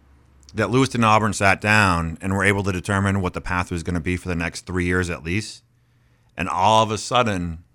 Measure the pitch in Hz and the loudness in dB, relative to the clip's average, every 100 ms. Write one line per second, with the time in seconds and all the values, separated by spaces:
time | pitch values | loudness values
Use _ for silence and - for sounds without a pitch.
0 | _ _ _ _ - 92 98 123 127 120 | _ _ _ _ -14 -4 0 2 2 2
1 | 113 107 107 92 98 92 104 107 98 85 | 4 4 2 2 2 2 4 4 4 2
2 | 82 80 95 98 95 101 98 90 82 98 | -2 -6 -4 0 2 2 0 -4 0 0
3 | 98 98 90 87 - 90 87 87 80 87 | 2 0 -2 -6 -4 -4 -2 -6 -4 -4
4 | 78 87 92 85 82 - - 90 90 92 | -2 -4 -4 -4 -4 -6 -8 -4 0 0
5 | 87 76 80 98 - - _ _ _ _ | -2 -6 -4 -6 -6 -14 _ _ _ _
6 | _ _ _ - 90 80 98 110 110 107 | _ _ _ -10 -6 0 4 4 2 -2
7 | - 123 113 95 87 82 - | -2 0 0 -2 -4 -8 -14